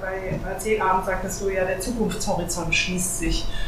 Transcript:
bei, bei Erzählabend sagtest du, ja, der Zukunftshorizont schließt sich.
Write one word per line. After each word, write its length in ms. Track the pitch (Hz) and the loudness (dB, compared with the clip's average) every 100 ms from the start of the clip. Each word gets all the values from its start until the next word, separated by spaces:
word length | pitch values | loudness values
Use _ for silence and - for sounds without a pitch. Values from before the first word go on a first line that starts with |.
bei, 380 | 190 190 190 170 | -6 -4 -4 -4
bei 80 | 180 | -4
Erzählabend 540 | 190 214 214 185 185 | -4 0 2 4 2
sagtest 380 | 196 185 185 - | 2 -2 -2 -2
du, 80 | 196 | 0
ja, 140 | 190 | 0
der 140 | 185 185 | 0 0
Zukunftshorizont 920 | - 240 214 - 214 175 175 - 165 | -2 0 0 0 0 0 0 -2 0
schließt 440 | - - 180 185 - | 0 0 0 0 0
sich. 280 | 165 - - - | 0 2 2 2